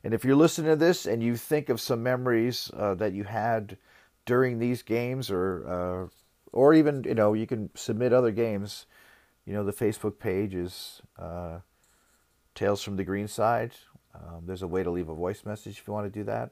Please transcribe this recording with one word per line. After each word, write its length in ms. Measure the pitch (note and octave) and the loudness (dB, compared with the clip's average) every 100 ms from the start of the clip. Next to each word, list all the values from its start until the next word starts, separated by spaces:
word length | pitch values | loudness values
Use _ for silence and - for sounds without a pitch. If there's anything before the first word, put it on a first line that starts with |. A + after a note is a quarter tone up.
and 120 | - | -4
if 100 | A2 | 0
you're 100 | B2+ | 4
listening 360 | C#3 E3 - D#3 | 6 6 4 2
to 60 | D#3 | 4
this 280 | E3 F3 | 4 2
and 180 | - A#2 | 0 -2
you 140 | A#2 A#2+ | 0 -2
think 320 | - D3+ C#3 | -2 -2 0
of 100 | A#2+ | -2
some 240 | - A#2+ | -2 -2
memories, 680 | A#2 B2+ B2+ A#2 A#2 A#2+ - | 0 0 2 2 2 -2 -8
uh, 200 | - G#2 | -4 -2
that 180 | F#2 G#2+ | 0 -2
you 120 | G2 | -2
had 520 | G2+ A2+ A2 A2+ G#2 F#2+ _ _ _ _ | -6 -4 0 -2 -4 -14 _ _ _ _
during 340 | - B2 B2+ A#2+ | 0 2 2 2
these 240 | A#2+ B2 | 0 -2
games, 480 | - A2+ B2 C3 A#2 | -2 -2 0 -4 -2
or, 800 | F#2+ F#2 F2+ G#1+ F2+ F2+ F2+ F2+ | 0 0 -2 -4 -4 -4 -6 -8
uh, 40 | _ _ _ - | _ _ _ -6
or 220 | - C#3 | 4 8
even, 300 | D#3+ D3+ C#3+ | 8 8 2
you 100 | A#2+ | -2
know, 180 | A2+ G#2 | 2 4
you 140 | G#2+ A2 | 4 0
can 240 | A#2+ G#2+ | -4 -6
submit 380 | - - A2 B2 | -10 -6 0 4
other 180 | B2 A#2+ | 4 4
games. 560 | G#2 A#2 G2+ G#2 - - _ - - _ _ - | 2 -2 -2 -6 -12 -20 _ -20 -20 _ _ -8
You 80 | |
know, 100 | G2+ | -4
the 80 | G2+ | -4
Facebook 460 | G2+ A2 G#2+ G#2+ G2 | 0 0 0 -4 -4
page 360 | A2+ F#2 G#2 | -2 -2 -2
is, 480 | F#2+ F2 F2+ - - - - | -2 -6 -8 -16 -18 -20 -16
uh, 420 | E2 E2+ F2 E2+ - _ _ _ _ _ _ _ _ | -12 -10 -10 -12 -16 _ _ _ _ _ _ _ _
Tales 280 | - G2+ G2+ | -2 0 0
from 140 | - G2 | -2 -4
the 80 | |
Green 240 | F#2+ G2 G#2 | -2 -2 -4
Side. 440 | - A2 A#2 A#2 - _ - _ | 0 2 2 -2 -10 _ -20 _
Um, 300 | - E2+ E2+ E2+ | -20 -16 -14 -10
there's 160 | F#2 | -8
a 60 | F#2 | -4
way 140 | F2+ | -2
to 80 | F2 | 0
leave 180 | F2 E2 | -2 -4
a 60 | |
voice 300 | D#2+ F2+ G#2 | -4 -4 -4
message 340 | - G#2 - G2+ | -8 -10 -12 -16
if 80 | - | -10
you 60 | |
wanna 180 | G#2 G#2 | -8 -6
do 120 | G#2 | -8
that. 260 | G#2 A2 A#2+ | -6 -6 -6